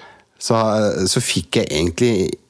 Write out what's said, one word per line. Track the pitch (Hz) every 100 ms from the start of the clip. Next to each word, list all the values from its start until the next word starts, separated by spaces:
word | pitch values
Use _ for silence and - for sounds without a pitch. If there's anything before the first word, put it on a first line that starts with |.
| - - _ -
så, | - 113 110 107 104 76 92
så | 127
fikk | - - - 117
jeg | -
egentlig, | 76 85 82 120 101 92 - -